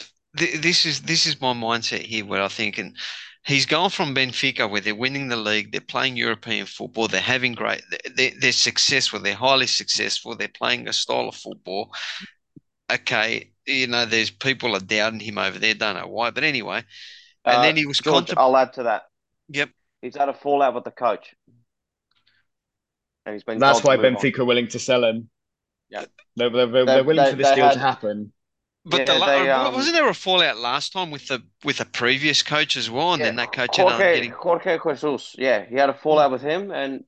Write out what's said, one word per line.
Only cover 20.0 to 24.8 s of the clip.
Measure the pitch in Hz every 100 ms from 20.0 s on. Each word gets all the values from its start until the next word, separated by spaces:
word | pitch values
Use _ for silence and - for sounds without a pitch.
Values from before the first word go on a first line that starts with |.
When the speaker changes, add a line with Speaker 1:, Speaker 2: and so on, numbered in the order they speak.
Speaker 2:
He's | 127 -
had | 139
a |
fallout | 127 143 143 135
with | 120
the | 110
coach. | - 120 98 - _ _ _ _ _ _ _ _ _ _ _ _ _ _ _ _ _ _ _ -
And |
he's | 104
been | - 113
Speaker 3:
That's | 135
Speaker 2:
told | 120
to | 139
Speaker 3:
why | 127
Speaker 2:
move | 127
on. |
Speaker 3:
Benfica | 120 139 131
are | 123
willing | 120 117
to |
sell | 120